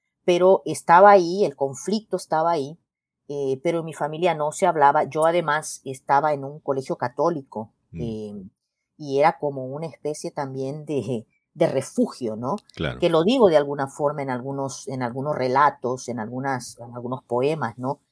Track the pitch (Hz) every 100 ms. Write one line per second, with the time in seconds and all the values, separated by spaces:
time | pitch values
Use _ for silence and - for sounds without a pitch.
0 | _ _ - 175 185 190 - 151 - 170
1 | 202 202 170 190 175 - 139 135 - 214
2 | 214 180 - 160 165 170 135 165 _ _
3 | _ _ - 143 139 135 170 165 160 147
4 | 151 156 175 156 151 - 180 160 143 151
5 | 147 156 160 175 160 151 151 - 139 131
6 | - 139 151 143 135 151 - 135 131 170
7 | 127 - 156 165 135 107 113 _ _ -
8 | 117 107 104 104 95 _ _ _ _ -
9 | 147 135 156 170 147 139 127 139 160 -
10 | 147 151 170 - 135 131 135 151 151 143
11 | 107 120 - _ _ - 160 131 - -
12 | 240 - 117 107 123 208 - - 78 64
13 | 170 160 170 269 202 151 143 143 135 -
14 | 147 151 135 123 131 139 135 - - 131
15 | 123 131 143 147 127 131 143 139 123 127
16 | - 120 110 127 139 127 - - 117 120
17 | 120 127 - 120 139 160 117 113 127 147
18 | _